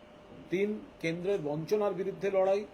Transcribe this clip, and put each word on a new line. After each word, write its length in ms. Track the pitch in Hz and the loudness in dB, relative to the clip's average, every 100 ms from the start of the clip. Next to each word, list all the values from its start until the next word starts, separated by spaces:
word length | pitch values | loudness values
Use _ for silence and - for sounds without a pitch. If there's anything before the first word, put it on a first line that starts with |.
| - - - - - | -20 -20 -20 -20 -4
তিন, 300 | 180 208 214 - - | 0 0 0 -8 -6
কেন্দ্রের 380 | 160 170 180 202 | -4 -2 0 0
বঞ্চনার 500 | 147 147 160 208 208 | 0 -4 0 2 2
বিরুদ্ধে 360 | 180 190 175 196 | 0 -4 -2 0
লড়াই। 340 | 196 190 202 214 | 2 4 2 0